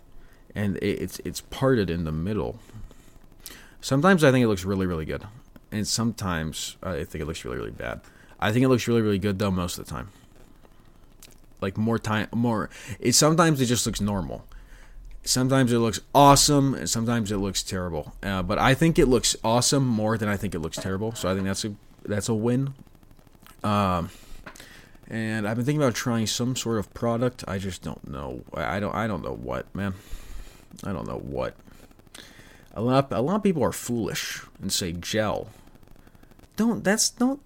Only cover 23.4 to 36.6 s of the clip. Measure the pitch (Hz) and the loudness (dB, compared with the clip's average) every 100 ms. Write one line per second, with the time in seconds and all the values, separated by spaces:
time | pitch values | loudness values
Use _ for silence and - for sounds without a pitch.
23.4 | - - 104 104 98 87 92 - - - | -20 -6 0 2 2 0 -4 -10 -16 -16
24.4 | - - - - - - - 113 110 110 | -16 -20 -20 -20 -20 -20 -12 -6 -4 -2
25.4 | 104 113 120 151 135 110 127 117 107 - | -2 -2 0 2 2 0 0 0 0 -2
26.4 | 120 123 113 113 92 - 117 117 123 - | -2 -2 -2 -2 -4 -4 -2 0 -2 -4
27.4 | - 98 95 87 80 50 50 69 69 62 | -8 -6 -6 -8 -10 -12 -10 -10 -8 -10
28.4 | - - 64 92 101 - 113 90 - 58 | -10 -6 -2 -2 -2 -2 -4 -4 -6 -8
29.4 | 62 64 - - 101 95 - - - - | -6 -6 -6 -6 -6 -6 -10 -12 -10 -12
30.4 | - - - - - 87 57 62 - 65 | -14 -18 -20 -12 -8 -8 -6 -8 -6 -6
31.4 | 60 - - - - - - - - - | -6 -8 -20 -20 -20 -20 -20 -20 -20 -20
32.4 | - - - - 120 131 139 101 135 208 | -20 -20 -14 -4 2 2 2 0 0 2
33.4 | 196 165 110 - - 120 92 - - - | 2 2 0 -2 -4 -2 -2 -4 -8 -10
34.4 | - - 98 - 92 87 85 107 107 50 | -14 -10 -4 -4 -4 -6 -4 -2 0 -2
35.4 | - - - - - - - - - - | -6 -16 -20 -20 -20 -20 -20 -20 -20 -20
36.4 | - - | -12 -2